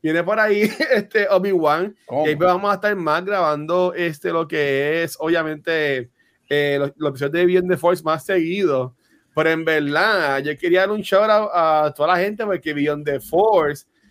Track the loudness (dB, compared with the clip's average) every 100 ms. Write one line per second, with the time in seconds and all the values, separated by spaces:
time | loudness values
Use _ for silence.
0 | 0 -2 0 0 2 2 0 0 0 0
1 | 0 -2 2 2 2 2 2 0 -2 -8
2 | -8 -2 -2 2 2 2 0 0 -2 -2
3 | 0 -2 -2 0 0 0 -2 0 0 -2
4 | -4 -4 -4 -2 -2 -2 0 0 0 -2
5 | -4 -4 -2 -2 -2 -6 -4 -2 -2 -2
6 | -6 _ _ _ _ -2 0 0 -4 -4
7 | -6 -4 -4 0 2 2 0 0 0 0
8 | -2 -4 -2 -2 0 0 0 0 -4 _
9 | _ _ _ -2 0 0 0 0 0 0
10 | 2 2 0 -2 -4 -6 0 2 2 -2
11 | 0 2 4 2 2 0 2 2 2 0
12 | 0 2 0 -4 -4 -4 -4 -2 -2 -2
13 | -4 -6 -2 2 4 2 0 -4 _ _
14 | _